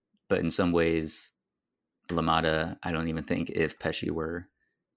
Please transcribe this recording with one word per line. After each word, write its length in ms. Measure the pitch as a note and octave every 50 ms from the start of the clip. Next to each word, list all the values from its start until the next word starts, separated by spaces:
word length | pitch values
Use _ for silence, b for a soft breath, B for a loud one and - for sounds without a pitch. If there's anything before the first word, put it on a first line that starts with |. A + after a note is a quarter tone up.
| _ _ _ _ _ _
but 100 | G2+ F2+
in 120 | F2 E2
some 200 | D#2+ - F#2+ F2 E2+
ways, 580 | E2+ E2 E2 E2 E2 D#2 D#2 - - - - _ _ _ _ _ _ _ _ _ _ _ _ _ _ _ _
LaMotta, 680 | F2 E2 D#2+ D#2+ D#2+ D#2+ D#2+ D#2+ D#2 D#2+ D#2 E2+ - - -
I 80 | -
don't 160 | E2 D#2+ D#2+ E2
even 140 | D#2+ D#2+ D2+
think 240 | - - D2+ D#2+ -
if 280 | - - E2 D#2 - -
Pesci 320 | - E2 D#2 - - -
were, 380 | D#2+ D#2+ D#2+ D#2+ E2+ F2 F#2 - _ _ _ _ _ _ _ _ _